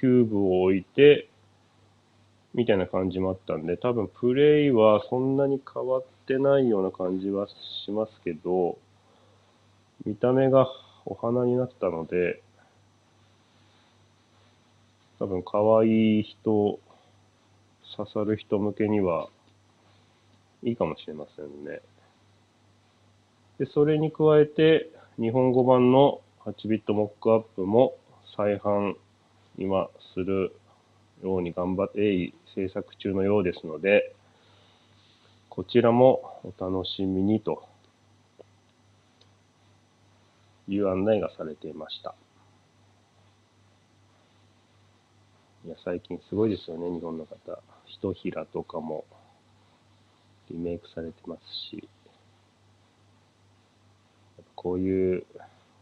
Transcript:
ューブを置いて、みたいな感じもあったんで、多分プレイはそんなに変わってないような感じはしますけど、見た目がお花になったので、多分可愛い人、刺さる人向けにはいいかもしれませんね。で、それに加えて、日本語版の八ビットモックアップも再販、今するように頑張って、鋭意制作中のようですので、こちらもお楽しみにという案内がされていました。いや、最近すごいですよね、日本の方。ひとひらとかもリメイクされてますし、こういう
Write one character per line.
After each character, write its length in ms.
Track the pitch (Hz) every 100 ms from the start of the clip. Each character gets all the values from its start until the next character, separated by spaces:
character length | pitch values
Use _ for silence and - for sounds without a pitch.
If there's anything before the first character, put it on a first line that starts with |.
| 131
ュ 160 | 123
ー 20 |
ブ 140 | 117 104
を 240 | 98 92
置 140 | 92 95
い 60 |
て、 460 | 90 - 143 139 - _ _ _ _ _ _ _ _ _ _ _ _
み 120 | - 113
た 80 |
い 40 | 101
な 80 | 90
感 240 | 92 92
じ 80 | 92
も 120 | 92
あ 20 |
っ 40 | 95 -
た 100 | 82
ん 100 | 80
で、 100 | 87
多 160 | 123
分 160 | 120 95
プ 260 | - 123
レ 300 | 127 147 151
イ 60 | 147
は 340 | 120 110 107 -
そ 80 | 123
ん 180 | 131 135
な 100 | 139
に 140 | 135 -
変 140 | - 123
わ 120 | 131
っ 60 | - _ -
て 120 | 135
な 200 | 139 139
い 100 | 127
よ 120 | 104
う 20 |
な 80 | 92
感 300 | - 92 92
じ 100 | 98
は 160 | 98 101 - - -
し 80 | -
ま 140 | 104 110
す 60 | -
け 80 | -
ど、 460 | 78 90 92 87 - _ _ _ _ _ _ _ _ _ _ _ - -
見 100 | 104
た 160 | 127
目 160 | 131 135
が 180 | 131 131 - - _
お 100 | -
花 300 | 98 117 123
に 120 | 123 123
な 80 |
っ 60 | 127
た 200 | - 95
の 160 | 82 80
で、 360 | 90 87 - _ _ _ _ _ _ _ _ _ _ _ _ _ _ _ _ _ _ _ _ _ _ _ _ _ _ _ -
多 80 | 117
分 160 | 92
可 160 | 90 104
愛 640 | 107 110 113 110 110 107
い 20 |
人、 580 | - - - 107 104 - - _ _ _ _ _ _ _ _ _ - -
刺 140 | 104
さ 120 | 110
る 120 | 104 107
人 200 | - 107
向 140 | 104
け 160 | 101 107
に 120 | 107
は 280 | 92 82 - _ _ _ _ _ _ _ _ _ _ _ _ _
い 100 | 120
い 40 | 117
か 100 | 82
も 100 | 76
し 100 | -
れ 60 |
ま 120 | 78 73 -
せ 60 |
ん 220 | 73 73
ね。 160 | 73 76 - _ _ _ _ _ _ _ _ _ _ _ _ _ _ _ _ -
で、 80 | 139
そ 180 | -
れ 140 | 147 156
に 140 | 156
加 120 | 156 156 151
え 60 | 151
て、 440 | - 160 156 - - - -
日 100 | 113
本 200 | 127 127
語 140 | 127
版 260 | 127 127 123
の 300 | 131 143 - _ _
八 300 | - 101 107
ビ 100 | 110
ッ 40 |
ト 120 | -
モ 140 | 104 104
ッ 140 | -
ク 100 | 113
ア 60 | 110
ッ 20 |
プ 220 | 110 -
も 340 | 92 110 131 - _ _ - -
再 220 | 104 101
販、 360 | 104 101 101 - _ _ _ _ _ -
今 300 | 95 95 85 - -
す 60 | -
る 340 | 90 95 92 - _ _ _ _ _ _
よ 140 | 95 95
う 40 |
に 100 | 87
頑 220 | 82 90
張 120 | 92 98
っ 60 |
て、 60 | 104
鋭 160 | 104
意 200 | 95 85 - _
制 140 | - 95
作 280 | 104 92 -
中 160 | -
の 120 | 98
よ 140 | 95 104
う 40 |
で 100 | 90
す 120 | 85 85
の 140 | 78
で、 340 | 95 104 - - _ _ _ _ _ _ _ _ _ _ _ _ -
こ 160 | -
ち 180 | 92 120
ら 80 | 117
も 500 | 117 127 120 - -
お 100 | 92 92
楽 300 | 92 95 87
し 160 | -
み 200 | 95 95
に 180 | 98 110
と 260 | 95 76 - _ _ _ _ _ _ - - _ _ _ _ _ _ _ _ _ _ _ _ _ _ _ _ _ _ _ _ _ -
い 100 | 98
う 100 | 98
案 160 | 95
内 160 | 101 107
が 100 | 85 -
さ 60 |
れ 140 | 80 76
て 100 | 78
い 80 |
ま 160 | 78 76
し 100 | -
た。 120 | - - _ _ _ _ _ _ _ _ _ _ _ _ _ _ _ _ _ _ _ _ _ _ _ _ _ _ _ _ _ _ _ _ _ _ 85
い 40 |
や、 60 | 80
最 160 | - 87
近 200 | - 87 -
す 60 | 101
ご 100 | 110
い 40 |
で 60 | 98
す 140 | -
よ 60 | 82
ね、 120 | 87
日 100 | 85
本 180 | 82 80
の 80 | 78
方。 320 | - - - - - -
ひ 100 | -
と 120 | 101
ひ 180 | 92 92
ら 160 | 80 80
と 160 | 85
か 180 | 82 82
も 240 | 78 78 - - _ _ _ _ _ _ _ _ _ _ _ _ -
リ 80 | 85
メ 160 | 85
イ 40 | 85
ク 100 | -
さ 60 | -
れ 100 | 82
て 40 | - -
ま 100 | 82
す 40 | - - -
し、 180 | - - _ _ _ _ _ _ _ _ _ _ _ _ _ _ _ _ _ _ _ _ _ _ _ _ _ -
こ 200 | - 87
う 40 | 90
い 400 | 95 95 92 92
う 60 | - - - _ _ _